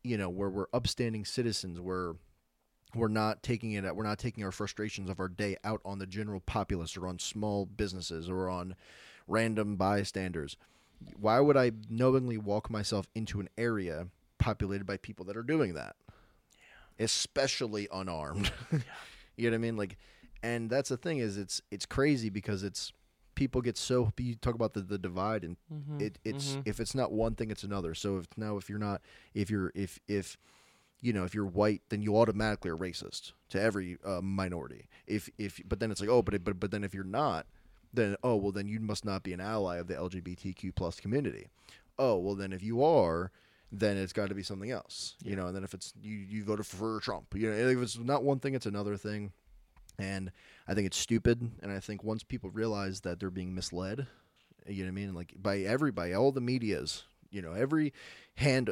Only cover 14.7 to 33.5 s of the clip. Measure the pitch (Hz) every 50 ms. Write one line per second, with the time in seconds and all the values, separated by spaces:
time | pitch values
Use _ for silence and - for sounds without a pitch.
14.7 | 98 98 98 92 98 92 - - 107 - 90 92 101 113 117 123 156 160 135 98
15.7 | 85 73 60 50 50 _ _ - - - - _ _ _ _ _ _ _ - -
16.7 | - - - - - - 110 110 - - - - - 139 135 131 - - 131 110
17.7 | 104 104 101 98 - 92 95 95 85 78 76 71 80 101 101 - - - - -
18.7 | 165 147 120 - - - - - - - - - _ - 117 117 113 113 117 117
19.7 | 113 107 104 95 - - - - - - - - - - - 117 123 120 113 113
20.7 | 120 139 135 - 131 120 - - 156 139 117 107 98 101 98 - - - - -
21.7 | 101 101 - - - 131 135 151 147 127 113 107 95 104 98 - 104 92 98 98
22.7 | - - - - - _ _ _ _ _ _ _ - - 135 131 - 127 120 120
23.7 | 110 - - - 127 127 120 107 - - 127 123 117 110 - 131 117 113 117 107
24.7 | - 107 95 90 101 98 90 92 87 90 95 107 110 104 87 82 87 - _ -
25.7 | 156 151 143 147 151 143 104 107 - - - 110 120 139 139 139 135 139 135 -
26.7 | - - 113 - - 131 123 - 98 107 113 113 113 - 117 107 104 - - 98
27.7 | 101 98 87 82 80 - - 101 98 92 85 - - - 110 107 104 101 90 -
28.7 | 104 104 107 104 101 - - - - - - - - 107 101 90 107 101 92 87
29.7 | - 85 101 90 - - _ - 104 101 90 - - - _ _ - - _ _
30.7 | _ _ _ _ _ - - 120 110 98 90 90 101 104 101 95 85 101 104 107
31.7 | 104 - _ - 110 104 104 107 104 110 117 110 98 104 107 110 104 - - 92
32.7 | 82 80 92 92 82 - - - - - - - - _ _ -